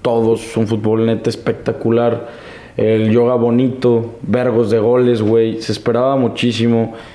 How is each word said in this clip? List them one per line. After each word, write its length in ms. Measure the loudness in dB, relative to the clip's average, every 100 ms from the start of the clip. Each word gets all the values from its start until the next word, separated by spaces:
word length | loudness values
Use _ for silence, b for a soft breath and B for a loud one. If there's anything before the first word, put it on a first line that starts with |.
todos 540 | -2 2 2 0 -2 -4
un 120 | -2
fútbol 380 | 0 0 0 0
neta 240 | 0 -2
espectacular. 1000 | -4 -4 -4 -6 -4 0 2 2 -2 B B B B B -2
El 340 | 0 2 2
yoga 240 | 2 2 2
bonito, 800 | 2 2 0 0 2 2 -2 -8
vergos 480 | -4 -2 0 0 2
de 80 | 2
goles, 420 | 2 4 2 2
güey. 400 | 2 2 2 -2
Se 120 | -6
esperaba 420 | -4 -2 0 0 0
muchísimo 800 | 0 -2 -2 0 0 0 -2 B B